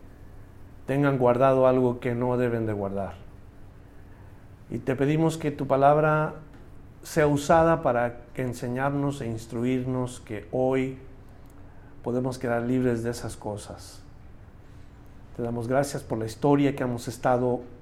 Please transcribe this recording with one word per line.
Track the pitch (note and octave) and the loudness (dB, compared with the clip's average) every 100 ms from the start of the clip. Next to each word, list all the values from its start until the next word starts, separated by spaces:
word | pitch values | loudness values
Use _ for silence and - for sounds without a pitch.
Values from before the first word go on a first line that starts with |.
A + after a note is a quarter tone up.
| - - - - - - - - - | -20 -20 -20 -18 -20 -20 -20 -10 -2
tengan | C#3 C#3+ C3 | 2 2 4
guardado | B2 A#2+ C3+ C3 B2+ | 4 6 6 6 6
algo | B2+ B2 A#2+ | 6 2 0
que | B2+ A#2+ | -2 -2
no | B2 B2 | 0 0
deben | B2 A#2 A2 | 0 0 -2
de | |
guardar. | G2+ G2 G2 F#2+ - - - - - - - - - - - - - - - - | -2 -4 -4 -6 -10 -18 -20 -20 -20 -20 -20 -20 -20 -20 -20 -20 -20 -20 -20 -10
Y | A#2+ | -6
te | C3+ B2+ | -2 0
pedimos | C#3 D#3 D#3+ D#3+ | 2 2 2 0
que | D3+ | -4
tu | D3 C#3 | -4 0
palabra | C3+ C#3 D3+ D#3 D3+ D#3 - - - - - - - | 4 6 6 4 2 0 -6 -16 -20 -20 -20 -20 -18
sea | - E3+ D3 | -4 2 4
usada | C#3+ - E3 E3 D#3+ | 4 6 6 6 4
para | C#3 A#2+ A#2+ - - | 2 2 0 -4 -12
enseñarnos | - B2+ A#2 B2 B2 C#3 C#3+ C#3+ C#3+ | -8 -6 -6 -6 -2 -2 0 -2 -4
e | A2+ | -6
instruirnos, | A2 - A#2+ B2 B2+ C3 B2+ B2 - | -8 -8 -4 -2 -2 -2 -4 -4 -8
que | - G#2 - | -12 -12 -6
hoy | B2+ B2+ C3 C3 C3 - - - - - - - - - - | -2 0 0 -2 -6 -14 -18 -20 -20 -20 -20 -18 -20 -20 -10
podemos | B2+ B2 C3 B2+ | -4 -2 -2 -4
quedar | A#2+ A#2 | -2 -2
libres | A#2+ B2+ B2+ A#2 | 0 0 2 0
de | A#2 | -2
esas | A#2 A2 - | -6 -8 -10
cosas. | G#2+ G2+ - F2 - - - - - - - - - - - - - - - - | -8 -8 -10 -16 -16 -18 -20 -20 -20 -20 -20 -20 -20 -20 -20 -20 -20 -20 -14 -8
Te | |
damos | A#2 A#2 A#2 | -4 -4 0
gracias | C3 C#3+ C#3 | 0 0 -4
por | - A2+ | -6 -6
la | A2 | -6
historia | - D3 C#3+ C#3+ C#3+ | 0 4 6 4 0
que | |
hemos | B2 A#2+ - | -2 -4 -6
estado | - C3 B2 B2 B2 - - | -2 2 2 2 0 -4 -18